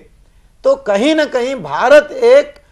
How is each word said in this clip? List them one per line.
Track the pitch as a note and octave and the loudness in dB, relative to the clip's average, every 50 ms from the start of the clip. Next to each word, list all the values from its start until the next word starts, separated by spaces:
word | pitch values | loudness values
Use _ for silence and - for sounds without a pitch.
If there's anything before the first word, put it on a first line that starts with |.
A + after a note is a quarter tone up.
| _ _ _ _ _ _ _ _ _ _ _ _ - | _ _ _ _ _ _ _ _ _ _ _ _ -2
तो | C4 C#4 | -2 -2
कहीं | C4+ - G#3 G3+ G3+ B3+ D#4 D#4 | -2 -2 -4 -4 -2 0 0 0
ना | D#4 D4 | 0 -2
कहीं | A3+ - B3 A#3+ C4 C4+ | -4 -4 -6 -4 -4 -8
भारत | A3+ D3+ C#3 D3 - A3+ B3+ D4 D4 D4 - | -10 -10 -10 -6 -2 2 4 4 4 2 0
एक | - - A#3+ A#3+ C4 C#4+ C#4+ - _ _ _ _ | -6 -2 2 4 4 2 2 -2 _ _ _ _